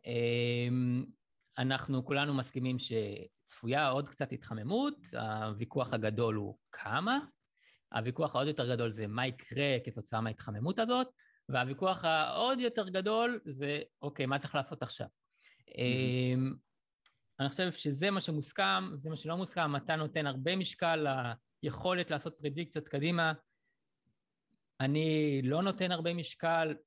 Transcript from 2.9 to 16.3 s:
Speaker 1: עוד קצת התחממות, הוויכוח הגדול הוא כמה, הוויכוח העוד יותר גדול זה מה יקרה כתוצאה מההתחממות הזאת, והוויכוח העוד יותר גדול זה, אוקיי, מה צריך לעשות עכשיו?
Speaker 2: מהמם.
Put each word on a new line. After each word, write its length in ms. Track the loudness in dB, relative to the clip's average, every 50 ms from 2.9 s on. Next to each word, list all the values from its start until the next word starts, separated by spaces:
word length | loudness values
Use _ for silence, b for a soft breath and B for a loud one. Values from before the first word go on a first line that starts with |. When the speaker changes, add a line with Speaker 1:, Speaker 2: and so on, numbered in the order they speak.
| -2 -2 -2 -2 -6 -8 -12 -16 _ _ _ -20 -18 -8 -2 0 2 4 4 4
Speaker 1:
עוד 200 | 2 0 -2 -4
קצת 240 | -4 -6 -4 -4 -4
התחממות, 680 | -10 -8 -8 -8 -6 -4 -2 0 0 0 0 -2 -6 -14 -10 -6 -4
הוויכוח 720 | -4 -2 -2 -2 -4 -4 -4 -4 -6 -4 0 -2 0 0 0
הגדול 420 | 0 0 0 2 2 2 2 2
הוא 240 | 0 -2 -4 -8 _ _ _ -16
כמה, 460 | -10 -6 -2 -2 0 2 2 0 0 0 -4 _ _ _ _ _ b b b b b b _ -2
הוויכוח 420 | -2 -2 0 0 0 0 2 2
העוד 120 | 2 2
יותר 240 | 2 0 0 0 0 2
גדול 180 | 2 2 0
זה 160 | 0 -2 -4
מה 200 | -4 -2 -2 -2
יקרה 500 | -2 -2 -6 -12 -8 -2 0 2 2 2 2 0
כתוצאה 360 | -4 -10 -10 -8 -4 -2 0
מההתחממות 580 | 0 0 -4 -6 -8 -8 -6 -4 -2 -2 0 0
הזאת, 300 | 2 2 2 0 0 -2 -6 b b b b b b -2
והוויכוח 560 | 0 0 2 0 0 0 2 2 2 2 2
העוד 560 | 4 4 4 4 2 2 0 2 2 2 2
יותר 280 | 0 0 0 0 -2 0
גדול 520 | -2 0 0 2 2 4 2 2 0 -2 -6
זה, 380 | -8 -6 -4 -2 -2 -2 -2 -4 -8 _ _ -8
אוקיי, 240 | -6 -2 -2 0
מה 120 | 0 0 0
צריך 160 | -2 -2 -2
לעשות 280 | -2 -2 -2 -6 -8 -6
עכשיו? 240 | -8 -6 -8 -10 -10 _ _ _ b b b b b b b b -14 -4 0
Speaker 2:
מהמם. 680 | 2 2 2 2 2 2 2 2 2 4